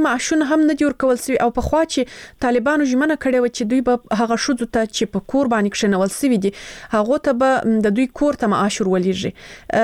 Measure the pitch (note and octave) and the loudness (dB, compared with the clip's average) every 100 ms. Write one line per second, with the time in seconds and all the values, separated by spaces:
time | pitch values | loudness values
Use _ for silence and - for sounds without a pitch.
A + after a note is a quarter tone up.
0 | D#4 A#3+ - D#4 C#4 D#4 D#4 D4+ D4 - | 2 0 0 0 2 2 2 2 0 0
1 | C4 B3 - B3 A#3+ A#3+ - D4+ D#4+ - | 0 0 0 0 0 -2 0 0 0 -2
2 | B3 - - - B3+ A#3+ A#3+ D4+ C#4 B3+ | -4 -6 -20 -4 0 0 2 0 2 2
3 | D#4 D#4 C4+ B3+ B3 - G#3+ C4 B3 A#3+ | 0 0 0 2 0 -2 -2 0 2 0
4 | - G#3 A3+ A3+ - B3+ A#3 A#3 A3 - | 0 -2 0 0 -2 -2 -2 -2 -2 -2
5 | A3 G3 - C4+ C4+ A3+ G3+ - G#3 F#3+ | -4 -4 -2 0 2 2 0 0 0 2
6 | G3 - C#4+ A3+ G3 - - - - A3 | 0 0 0 2 0 -4 -12 -18 -4 -2
7 | G#3+ D4 D4 A#3+ C4 C4 - A3 G#3 G#3 | 0 0 0 2 2 2 2 0 2 0
8 | C4 - D4 C#4+ A3 E3 G3+ - F#3 F#3 | -2 0 0 0 0 2 0 0 0 0
9 | F3+ F#3 G3+ - - - - - | 0 -2 -6 -8 -16 -18 -4 0